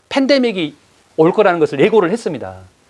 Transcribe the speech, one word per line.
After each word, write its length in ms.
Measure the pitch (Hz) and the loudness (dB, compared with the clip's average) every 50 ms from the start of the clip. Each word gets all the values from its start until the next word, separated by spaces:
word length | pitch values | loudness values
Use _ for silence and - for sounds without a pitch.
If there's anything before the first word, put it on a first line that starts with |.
| _ - | _ -6
팬데믹이 680 | - 277 269 247 285 269 247 233 196 190 165 147 - - _ _ _ _ _ _ _ | -4 -2 0 2 2 2 2 0 -2 -4 -6 -6 -8 -12 _ _ _ _ _ _ _
올 160 | - 160 165 185 | 0 2 2 4
거라는 260 | - 202 196 175 170 | 4 2 2 2 2
것을 220 | 151 143 151 135 | 0 0 0 0
예고를 300 | 160 214 220 214 180 160 | 0 2 2 2 0 0
했습니다. 500 | 202 233 - 208 160 117 104 92 92 92 92 - _ _ _ _ | -2 -4 -6 -8 -8 -8 -10 -12 -14 -16 -20 -20 _ _ _ _